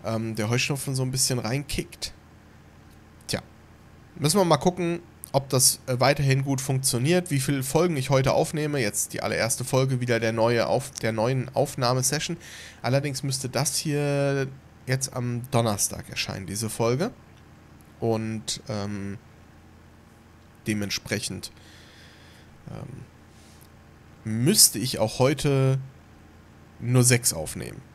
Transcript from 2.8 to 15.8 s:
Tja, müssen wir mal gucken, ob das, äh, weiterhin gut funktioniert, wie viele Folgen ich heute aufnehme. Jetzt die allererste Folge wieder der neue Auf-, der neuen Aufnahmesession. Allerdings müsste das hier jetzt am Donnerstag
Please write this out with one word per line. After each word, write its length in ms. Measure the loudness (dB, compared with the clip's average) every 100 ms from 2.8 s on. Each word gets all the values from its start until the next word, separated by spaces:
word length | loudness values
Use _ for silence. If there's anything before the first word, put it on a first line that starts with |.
| -20 -20 -20 -20 -8
Tja, 140 | -8 -8 -20 -20 -20 -20 -20 -20 -2
müssen 240 | 2 4
wir 60 | 6
mal 120 | 6
gucken, 440 | 4 0 -2 -4 -8 -20 -2
ob 180 | -2 2
das, 300 | 4 4 2 -4
äh, 120 | 2
weiterhin 440 | 4 4 4 2
gut 180 | 2 -2
funktioniert, 680 | 0 0 0 0 2 2 2
wie 100 | -2
viele 220 | 0 -2
Folgen 360 | 0 2 2 0
ich 120 | 2
heute 240 | 4 4
aufnehme. 460 | 2 2 -2 -2 0
Jetzt 340 | 0 -2 -4
die 80 | -4
allererste 420 | -2 0 0 -2
Folge 360 | 0 2 2 0
wieder 200 | 0 2
der 120 | 2
neue 360 | 2 2 4 2
Auf-, 240 | 0 -2 -4
der 100 | -2
neuen 420 | 0 0 0 -2
Aufnahmesession. 840 | -2 -2 0 0 2 0 -2 -4 -8 -10 -18 -18 -6
Allerdings 400 | 0 0 0 -4
müsste 280 | -4 -4 -4
das 260 | -2 0 -2
hier 720 | -2 -2 0 0 0 0 -2 -8 -20 -14 -4
jetzt 280 | -2 -2
am 280 | -4 -4 -4 0
Donnerstag 580 | 2 2 0